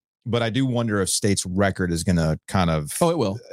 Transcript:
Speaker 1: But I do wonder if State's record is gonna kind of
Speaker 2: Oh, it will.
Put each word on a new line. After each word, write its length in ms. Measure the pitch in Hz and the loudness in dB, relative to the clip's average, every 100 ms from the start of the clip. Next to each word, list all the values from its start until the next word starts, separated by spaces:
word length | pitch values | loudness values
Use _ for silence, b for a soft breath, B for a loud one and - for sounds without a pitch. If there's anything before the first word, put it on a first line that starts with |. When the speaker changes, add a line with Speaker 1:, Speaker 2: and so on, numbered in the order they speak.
| _ _ 117 | _ _ -4
Speaker 1:
But 160 | 117 | -2
I 80 | 113 | 0
do 160 | 113 135 | 0 0
wonder 360 | 120 117 104 | 0 0 0
if 80 | 92 | 0
State's 360 | - 104 95 92 | 0 0 0 0
record 460 | 90 98 - 90 | 2 2 2 -2
is 120 | 82 | 0
gonna 340 | 85 87 80 78 - | 0 2 2 -2 -2
kind 220 | 98 85 | 0 2
of 240 | 78 73 - | 0 -2 0
Speaker 2:
Oh, 80 | 175 | 0
it 80 | 170 | 2
will. 220 | 104 104 - | -2 -4 -10